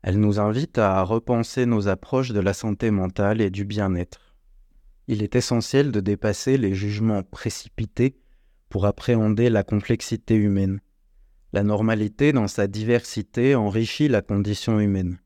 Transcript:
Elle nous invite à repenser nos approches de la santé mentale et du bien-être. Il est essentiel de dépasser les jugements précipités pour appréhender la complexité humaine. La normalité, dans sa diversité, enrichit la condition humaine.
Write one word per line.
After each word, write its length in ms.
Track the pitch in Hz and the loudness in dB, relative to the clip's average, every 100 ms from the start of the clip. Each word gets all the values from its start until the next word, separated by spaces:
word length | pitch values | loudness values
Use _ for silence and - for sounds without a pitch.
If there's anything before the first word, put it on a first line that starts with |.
Elle 160 | - 98 | 0 2
nous 220 | 107 101 | 2 2
invite 380 | 104 113 160 - | 0 0 -2 0
à 240 | 104 95 | 2 2
repenser 640 | 95 113 - 120 113 - 123 | 0 -2 0 -2 -2 -2 0
nos 220 | 113 101 | 2 0
approches 420 | 95 - 131 127 | -2 -2 -2 0
de 100 | 104 | 0
la 140 | 95 | 0
santé 360 | 98 113 101 117 | -2 -4 -2 0
mentale 500 | 101 92 95 101 110 | 0 -2 0 0 2
et 100 | 101 | 0
du 140 | 98 | -2
bien-être. 720 | 101 104 98 90 90 - _ _ _ - _ _ - _ - | -6 -2 -2 -2 -4 -10 _ _ _ -20 _ _ -20 _ -6
Il 160 | 107 | -4
est 140 | 104 123 | 0 0
essentiel 560 | - 120 107 135 143 | 0 -2 0 2 2
de 80 | 107 | 0
dépasser 560 | 95 101 107 101 - 135 | -2 -2 -2 -2 0 2
les 180 | 104 | 2
jugements 480 | 95 104 104 110 104 | -2 -4 -2 0 0
précipités 960 | 92 - 117 - - - 110 - 127 - _ _ _ _ _ | -4 -8 -8 -8 -14 -10 -10 -2 -2 -2 _ _ _ _ _
pour 160 | 101 101 | -2 0
appréhender 640 | - - 117 107 107 120 | -2 0 2 2 2 2
la 120 | 110 | 2
complexité 720 | 98 104 - 113 - 113 - | 0 -2 0 -2 -2 -8 0
humaine. 460 | 110 104 98 98 95 _ _ _ _ _ _ _ | 2 4 2 0 -4 _ _ _ _ _ _ _
La 100 | - | -2
normalité, 720 | 101 107 110 110 107 - 143 | 0 2 2 0 -2 0 2
dans 160 | 139 104 | 2 0
sa 180 | - 101 | -2 -4
diversité, 880 | 101 110 120 - - 98 - 127 | -2 0 0 0 -10 -6 0 2
enrichit 540 | 135 107 101 113 - 147 | 2 0 -2 -4 0 2
la 140 | 113 | 2
condition 580 | - 101 101 104 - 107 | 0 -2 0 -2 0 2
humaine. 380 | 104 95 92 90 | 2 0 -2 -6